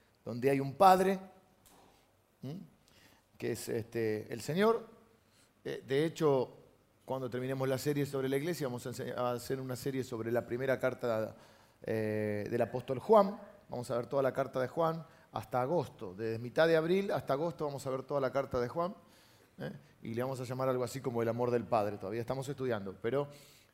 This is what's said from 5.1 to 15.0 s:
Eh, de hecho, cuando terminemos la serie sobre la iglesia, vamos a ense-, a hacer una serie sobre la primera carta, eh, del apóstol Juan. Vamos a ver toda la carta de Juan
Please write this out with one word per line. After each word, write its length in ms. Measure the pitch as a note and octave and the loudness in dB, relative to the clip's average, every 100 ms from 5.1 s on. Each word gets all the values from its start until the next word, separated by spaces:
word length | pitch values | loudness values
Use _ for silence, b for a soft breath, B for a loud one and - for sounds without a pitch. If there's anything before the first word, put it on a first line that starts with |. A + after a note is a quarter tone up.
| _ b b b _ | _ b b b _
Eh, 200 | C#3+ C#3 A#2+ | -10 -8 -2
de 180 | C3+ | 0
hecho, 520 | E3 E3 D#3 C3+ A#2 - - _ _ _ | 2 2 4 4 2 -6 -20 _ _ _
cuando 260 | - C3 C3 | -6 -4 -4
terminemos 380 | B2 B2+ C3+ C3 | -4 -4 -2 0
la 100 | C3 | 0
serie 280 | D3 C#3+ C#3 | 0 0 0
sobre 220 | C#3 C3 | 0 0
la 100 | C#3 | 0
iglesia, 280 | D#3 E3+ C#3 | 0 -2 -4
vamos 180 | A#2+ C3 | -4 -8
a 20 | |
ense-, 280 | A#2+ B2+ A#2+ | -8 -6 -2
a 140 | B2 | -2
hacer 300 | B2 - C3+ | -2 -4 -4
una 160 | C3 B2 | -4 -6
serie 260 | C#3+ C3 | -4 -4
sobre 300 | B2 A2+ A2+ | -4 -4 0
la 120 | A#2 | 0
primera 360 | - A#2+ C3 B2+ | 0 -2 0 2
carta, 560 | C3 A#2 A#2+ A2 G#2+ - B B B B | 0 0 0 0 -2 -8 B B B B
eh, 640 | - A2 G#2+ G#2+ G#2+ G#2 G#2 | -4 -2 0 0 0 -2 -2
del 100 | A#2 | 0
apóstol 380 | A#2 B2+ - B2+ | 0 -2 -4 -4
Juan. 400 | - G#3+ G3 G3+ - - - | 6 8 6 2 -12 -20 -12
Vamos 220 | B2 B2 | -8 -4
a 60 | A#2+ | -4
ver 100 | A#2 | -2
toda 160 | C#3 | 0
la 100 | C3 | 2
carta 280 | C3+ C3 C3 | 2 -2 -2
de 80 | B2+ | -4
Juan 360 | - D#3+ E3 | 0 0 -2